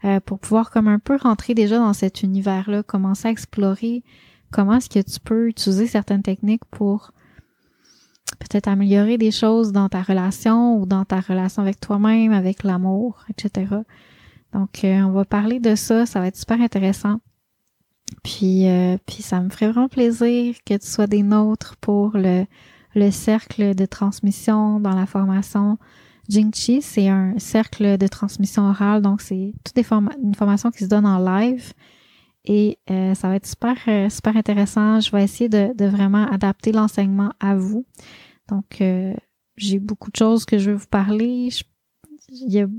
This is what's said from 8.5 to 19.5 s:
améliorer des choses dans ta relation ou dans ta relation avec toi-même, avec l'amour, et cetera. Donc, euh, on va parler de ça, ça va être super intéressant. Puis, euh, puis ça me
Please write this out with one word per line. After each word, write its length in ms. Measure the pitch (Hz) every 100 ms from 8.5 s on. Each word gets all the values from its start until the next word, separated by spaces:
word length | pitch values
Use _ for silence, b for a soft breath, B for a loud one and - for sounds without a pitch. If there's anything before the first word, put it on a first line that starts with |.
| 202 202
améliorer 500 | 196 202 202 208 240
des 120 | 220
choses 420 | 220 220 226 220
dans 160 | 196 196
ta 140 | 190
relation 760 | 180 190 185 - 226 226 240 226
ou 100 | 190
dans 180 | 190
ta 160 | 190 190
relation 420 | 185 185 185 -
avec 180 | 196 196
toi-même, 520 | - 202 208 226 220
avec 320 | 208 185 196
l'amour, 600 | 196 185 185 190 240 - -
et 120 | -
cetera. 420 | 202 - 196 202 220 b b b b b b
Donc, 300 | 196 196 -
euh, 180 | 190 190
on 100 | 190
va 120 | 190
parler 360 | 196 202 208 247
de 140 | 233 214
ça, 300 | - 226 233
ça 140 | 202
va 60 | 180
être 100 | -
super 240 | - 233
intéressant. 600 | 233 196 190 196 208 214 _ _ _ _ _ _ _ _ - -
Puis, 440 | - - 185 185 190
euh, 280 | 180 180 185 -
puis 160 | -
ça 180 | - 180
me 100 | 180